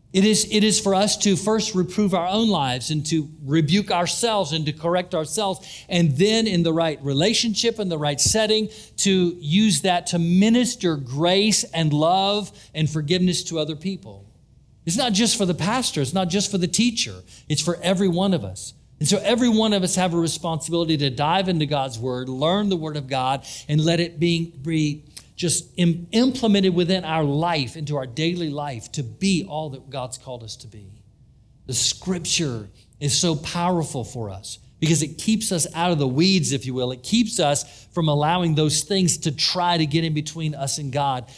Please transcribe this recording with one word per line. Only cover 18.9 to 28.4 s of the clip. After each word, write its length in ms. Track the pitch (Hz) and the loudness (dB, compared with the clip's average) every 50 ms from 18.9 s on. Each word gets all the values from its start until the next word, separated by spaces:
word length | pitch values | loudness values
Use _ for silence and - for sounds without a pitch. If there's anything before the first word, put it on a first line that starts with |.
| - - | -8 -4
And 80 | 151 143 | 0 0
so 120 | 190 220 | 2 2
every 280 | - 196 240 233 254 240 | 2 2 2 4 4 4
one 260 | 220 220 220 220 208 | 4 4 4 2 2
of 100 | 196 185 | 2 0
us 100 | 175 - | 0 0
have 220 | 185 185 185 165 | 0 0 2 2
a 20 | 170 | 2
responsibility 800 | 165 160 160 - - 170 165 151 - - 165 170 170 160 160 147 | 0 0 -2 -4 -4 -4 -4 -4 -4 -2 -2 0 0 0 0 0
to 140 | 143 139 | 0 -2
dive 380 | 123 117 147 151 170 196 196 185 | -2 0 0 2 2 2 2 0
into 180 | 185 160 151 139 | 0 0 0 0
God's 320 | 151 143 135 135 120 110 | 0 -2 -2 -4 -6 -6
Word, 300 | 117 131 127 123 127 127 | -6 -4 -4 -4 -6 -6
learn 400 | 131 131 143 160 180 202 208 202 | -4 -2 0 2 2 2 2 0
the 80 | 190 170 | 0 -2
Word 200 | 156 156 151 147 | -4 -6 -6 -8
of 100 | 139 131 | -6 -4
God, 380 | 135 131 127 131 135 139 - - - - - - | -4 -2 0 0 -2 -2 -4 -10 -16 -12 -4 0
and 120 | 147 156 | 2 2
let 200 | 151 165 170 165 | 4 4 2 2
it 200 | 175 160 - 147 | 0 -2 -2 0
be, 360 | 165 175 170 165 165 170 - 135 | 0 2 2 2 -2 -4 -8 -10
be 460 | 131 165 165 160 151 151 147 147 - - - - - - - | -6 -2 0 0 0 0 -2 -6 -10 -18 -20 -20 -20 -18 -8
just 360 | - - 170 - - 165 - - - | -4 -2 0 0 -2 -4 -6 -2 0
im-, 280 | 180 170 165 170 170 - | 2 2 2 0 -2 -2
implemented 640 | - 220 247 269 254 - - 220 202 202 190 190 175 | 2 2 2 2 2 0 2 2 4 4 4 2 2
within 300 | 170 180 160 190 185 170 | 2 2 0 0 -2 -2
our 180 | 156 160 160 156 | -2 -2 0 0
life, 540 | 143 139 147 165 175 170 151 135 113 - 165 | 0 0 0 0 0 0 -2 -2 -4 -6 -10
into 180 | 156 143 147 | -8 -6 -6
our 100 | 143 131 | -6 -6
daily 440 | 127 117 135 156 165 180 175 | -8 -6 -4 -2 -2 -2 -2